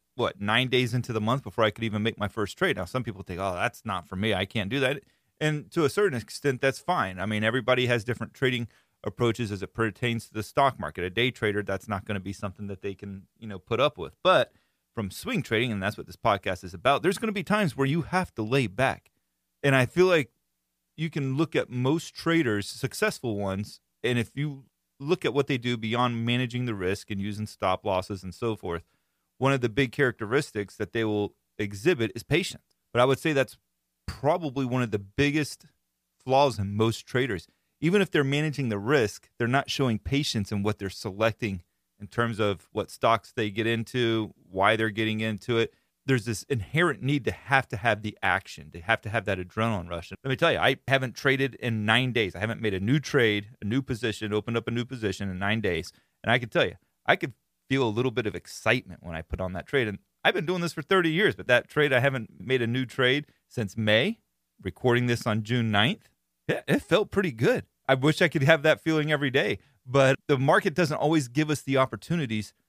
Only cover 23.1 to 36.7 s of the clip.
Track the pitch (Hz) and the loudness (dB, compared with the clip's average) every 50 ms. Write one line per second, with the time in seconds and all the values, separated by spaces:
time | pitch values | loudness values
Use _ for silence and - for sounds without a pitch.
23.1 | - - - 120 107 101 101 98 95 95 107 - - - _ _ _ _ - 117 | -2 -2 -4 -4 -4 -2 -2 -2 -2 -4 -6 -8 -12 -18 _ _ _ _ -4 -2
24.1 | 123 120 113 - - 139 147 151 139 135 131 _ _ _ _ _ _ - 139 143 | 0 -2 -2 -4 -6 -6 -6 -6 -8 -10 -16 _ _ _ _ _ _ -8 -4 -2
25.1 | - - - 139 113 139 135 - 143 123 117 123 120 113 110 110 113 120 123 123 | -2 0 0 0 0 0 0 0 -2 -2 -2 -2 -4 -2 -2 -2 0 0 0 0
26.1 | 120 117 113 117 120 123 127 120 120 123 127 120 110 98 92 90 95 - - - | 0 -2 -2 0 0 0 -2 -2 -4 -4 -4 -4 -4 -2 -2 -2 -2 -2 -4 -6
27.1 | 107 98 98 104 101 107 107 104 - - - 92 92 - - 104 95 92 90 - | -6 -6 -4 -4 -6 -6 -8 -10 -6 -2 0 0 0 0 0 0 0 0 -2 -4
28.1 | 104 92 - 92 87 - 120 117 110 - - 92 85 85 - _ _ _ _ _ | -8 -10 -10 -12 -8 -4 -4 -4 -2 -4 -4 -6 -6 -6 -8 _ _ _ _ _
29.1 | _ _ _ _ _ - 127 135 139 135 120 117 104 135 139 123 - - 143 123 | _ _ _ _ _ -2 0 2 2 2 0 0 0 0 -2 0 0 2 2 2
30.1 | 110 - 110 101 117 147 151 - - 107 101 92 - - 107 - - 117 113 107 | 0 -2 -4 -2 0 0 0 -2 -4 -6 -6 -6 -6 -8 -6 -4 -2 -2 0 0
31.1 | 107 104 104 - - _ _ _ _ - 107 101 101 98 104 170 180 123 110 110 | 0 0 -2 -2 -6 _ _ _ _ -8 -8 -6 -6 -2 0 2 2 2 0 -2
32.1 | - 113 - - 143 170 196 - - - _ _ _ _ _ _ - 117 123 135 | -4 -8 -4 -2 -2 0 -2 -4 -8 -14 _ _ _ _ _ _ 2 4 4 4
33.1 | 135 - - 165 151 135 131 - - - _ _ _ _ _ _ _ _ _ - | 4 2 0 0 2 2 0 0 -4 -14 _ _ _ _ _ _ _ _ _ -14
34.1 | - - - 139 170 180 170 143 123 139 135 123 123 127 123 113 98 104 98 98 | -10 -2 0 0 0 0 -2 -4 -4 -4 -2 0 0 0 0 0 -2 -4 -6 -4
35.1 | _ - 143 143 143 156 147 - - - _ _ _ _ _ _ _ _ _ _ | _ 0 0 2 2 0 -2 -4 -8 -14 _ _ _ _ _ _ _ _ _ _
36.1 | _ _ _ 127 131 135 147 139 117 101 98 98 | _ _ _ 2 4 6 6 4 2 0 -4 -2